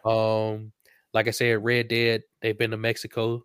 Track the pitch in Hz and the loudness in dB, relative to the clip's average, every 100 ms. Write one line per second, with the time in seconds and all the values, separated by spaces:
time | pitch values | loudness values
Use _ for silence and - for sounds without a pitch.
0 | 110 113 110 110 110 107 110 - _ _ | 0 2 2 0 -2 -4 -10 -20 _ _
1 | _ 110 110 107 120 113 110 120 113 117 | _ 0 0 2 2 2 2 0 0 0
2 | 117 113 - _ 113 104 113 110 113 113 | 2 0 -2 _ -4 -2 -2 -2 -2 -2
3 | - - 113 120 | -4 -4 -2 -2